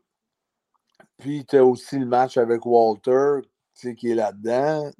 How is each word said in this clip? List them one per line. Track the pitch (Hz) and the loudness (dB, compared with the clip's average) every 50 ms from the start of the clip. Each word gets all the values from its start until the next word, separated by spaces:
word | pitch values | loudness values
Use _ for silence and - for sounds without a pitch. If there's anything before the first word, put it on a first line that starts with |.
| _ _ _ _ _ _ _ _ _ _ _ _ _ _ _ _ _ _ _ _ - _ _ | _ _ _ _ _ _ _ _ _ _ _ _ _ _ _ _ _ _ _ _ -20 _ _
Puis | _ - 139 147 147 131 | _ -8 -8 -6 -6 -6
t'as | - - 139 131 | -4 2 4 4
aussi | 127 123 120 - - - 139 | 4 4 2 -6 -8 -6 -6
le | 131 | -4
match | 120 123 123 127 127 - | 0 0 0 0 0 0
avec | 131 120 113 117 117 113 | -2 0 0 0 -2 0
Walter, | 120 120 120 113 110 107 101 _ 131 127 131 139 143 143 135 127 _ _ _ _ _ _ | 2 4 4 4 4 0 -2 _ 0 2 2 2 2 0 -2 -4 _ _ _ _ _ _
tu | - - 123 | -14 -12 -12
sais, | 120 | -12
qui | 113 - 120 | -6 -4 -2
est | 113 | 0
là-dedans. | 113 107 104 98 101 104 113 120 127 139 151 156 151 147 143 - _ | 0 0 -2 -4 -6 -4 -2 0 0 0 0 -2 -2 -6 -8 -12 _